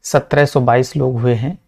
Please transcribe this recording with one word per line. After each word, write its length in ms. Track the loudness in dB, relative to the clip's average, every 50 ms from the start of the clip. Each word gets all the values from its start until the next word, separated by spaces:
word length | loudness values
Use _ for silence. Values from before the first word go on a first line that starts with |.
| _
सत्रह 400 | -2 -2 -2 -2 0 2 2 2
सौ 160 | 2 2 0
बाईस 360 | 2 2 2 2 2 0 -2
लोग 240 | -2 -2 -2 -2 0
हुए 140 | 0 0 0
हैं। 240 | 0 -2 -6 -8 -10 _